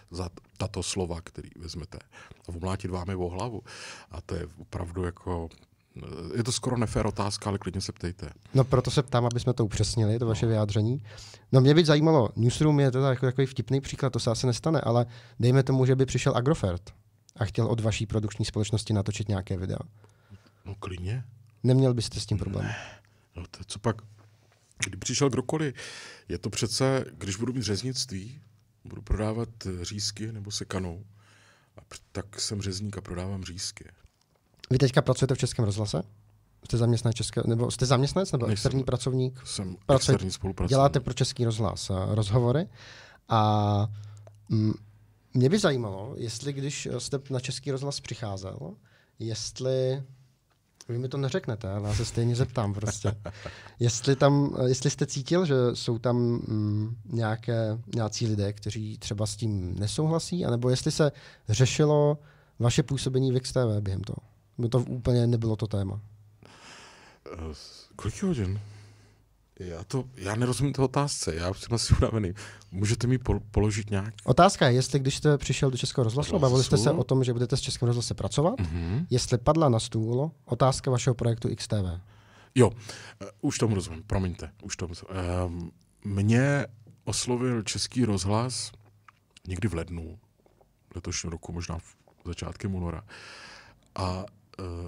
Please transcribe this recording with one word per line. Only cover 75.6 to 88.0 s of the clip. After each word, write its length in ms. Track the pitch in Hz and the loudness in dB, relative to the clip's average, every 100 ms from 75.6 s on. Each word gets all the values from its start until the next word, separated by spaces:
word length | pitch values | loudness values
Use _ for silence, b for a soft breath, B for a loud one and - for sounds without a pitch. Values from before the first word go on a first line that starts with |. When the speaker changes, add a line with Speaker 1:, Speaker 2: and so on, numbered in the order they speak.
| 139 | 0
Speaker 2:
do 60 | 127 | 0
Českého 260 | - - | -2 0
rozhlasu, 280 | 113 127 - | 0 0 -2
Speaker 1:
Rozhlasu? 100 | 185 | 2
Speaker 2:
bavili 220 | 135 131 | 4 4
jste 140 | 120 147 | 4 4
se 140 | 131 | 4
o 120 | 165 | 2
tom, 200 | 127 135 | 2 2
že 100 | 127 | 2
budete 240 | 120 120 135 | 0 0 0
s 40 | |
Českým 240 | - - 120 | -2 -2 0
rozhlasem 320 | 120 - - | 0 -2 -4
pracovat, 420 | - - 170 262 | -2 0 0 0
Speaker 1:
Mhm. 460 | 85 85 85 117 180 | -2 -2 -2 -2 0
Speaker 2:
jestli 280 | 123 - 120 | 0 2 2
padla 320 | 135 156 147 | 4 6 6
na 100 | 113 | 4
stůl 520 | - 113 110 123 156 - - | 0 -2 0 0 -2 -6 -6
otázka 460 | 120 131 - 139 | 2 4 2 0
vašeho 220 | 123 135 | 0 0
projektu 360 | 113 117 113 - | 2 0 0 -2
X 180 | - - | -4 -2
T 140 | 107 | -2
V. 200 | 92 87 - b b b b 131 | -2 -4 -10 b b b b 4
Speaker 1:
Jo, 160 | 107 - B B B B | 4 4 B B B B
eh, 40 | 98 - | -14 -4
už 160 | 143 - | -4 0
tomu 180 | 113 98 | 2 2
rozumím, 280 | 87 80 | -2 -10
promiňte, 480 | - 98 92 87 - - | -4 -2 -2 -4 -10 -14
už 120 | 98 - | -12 -8
tomu 180 | 87 | -8
rozumím. 220 | 87 - 92 | -8 -10 -6
Ehm, 540 | 90 90 90 87 82 - _ _ | -2 0 -2 -4 -10 -14 _ _
mě 640 | 104 98 104 120 139 143 - - - - | -4 2 4 6 4 2 -2 -10 -20 -12
oslovil 600 | - - - 120 127 117 | -6 -4 -2 0 0 -2
Český 420 | 98 104 - 127 | -2 -4 -4 2